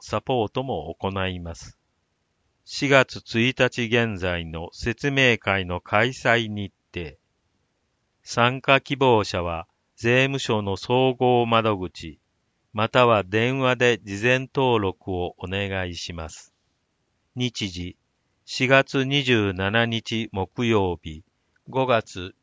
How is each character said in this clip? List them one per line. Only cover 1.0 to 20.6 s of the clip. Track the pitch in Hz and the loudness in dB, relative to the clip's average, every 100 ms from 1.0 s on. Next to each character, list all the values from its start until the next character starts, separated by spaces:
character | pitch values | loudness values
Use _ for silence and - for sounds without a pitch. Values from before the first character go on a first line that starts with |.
| 98 98 92 | -6 -2 -4
い | 90 | -6
ま | 85 | -10
す。 | 85 - - _ _ _ _ _ _ _ _ | -12 -16 -20 _ _ _ _ _ _ _ _
四 | - - 143 | -14 -6 2
月 | 135 127 - | 4 4 -2
一 | - 113 120 - | -4 0 0 2
日 | 127 - | 0 0
現 | 117 120 117 98 | 0 0 0 -2
在 | 90 87 82 | -4 -4 -6
の | 80 85 | -10 -12
説 | - 120 110 139 | -8 -6 -4 -2
明 | 135 131 110 | 2 2 2
会 | - 98 90 | 0 -2 -2
の | 87 | -8
開 | - 107 120 | -2 0 0
催 | 135 131 117 110 | 0 0 0 0
日 | 104 98 _ _ | -6 -10 _ _
程。 | - 85 - _ _ _ _ _ _ _ _ _ _ | -12 -12 -14 _ _ _ _ _ _ _ _ _ _
参 | - - 120 131 | -8 0 2 2
加 | - 135 | 2 2
希 | - 135 | 2 0
望 | 135 110 | 4 4
者 | 98 95 | 2 -4
は | 87 82 - _ _ - | -4 -6 -10 _ _ -4
税 | 117 127 | 2 2
務 | 135 139 | 2 0
署 | - 110 | -2 -2
の | 101 95 | -2 -4
総 | - 123 131 | 0 2 2
合 | 123 123 123 117 | 2 2 4 4
窓 | 113 110 101 | 2 2 0
口、 | 90 - 82 73 _ _ _ _ _ | -4 -10 -14 -16 _ _ _ _ _
ま | 104 110 | -4 0
た | 131 120 | 4 4
は | 110 | 4
電 | 92 107 120 135 | 2 0 0 0
話 | 127 123 | 0 2
で | 123 113 | 2 2
事 | 104 98 | -2 -2
前 | 117 131 131 | 0 0 -2
登 | - 131 113 | -2 2 2
録 | 98 - - | 0 -4 -6
を | 90 87 - | -4 -4 -6
お | 92 | -8
願 | 98 98 95 90 | -6 -4 -4 -6
い | 85 | -8
し | - | -10
ま | 82 80 | -10 -12
す。 | - - _ _ _ _ _ _ _ _ | -14 -20 _ _ _ _ _ _ _ _
日 | 123 123 - 104 | -4 -4 -4 -8
時、 | 87 90 - _ _ _ _ | -6 -10 -12 _ _ _ _
四 | - - 127 | -12 -2 4
月 | 135 139 139 | 4 4 0
二 | 131 143 | 0 0
十 | 127 117 101 | 2 4 2
七 | 92 98 113 117 | 0 0 2 0
日 | 113 - 110 113 | -2 -4 -4 -4
木 | 98 92 - | -4 -6 -2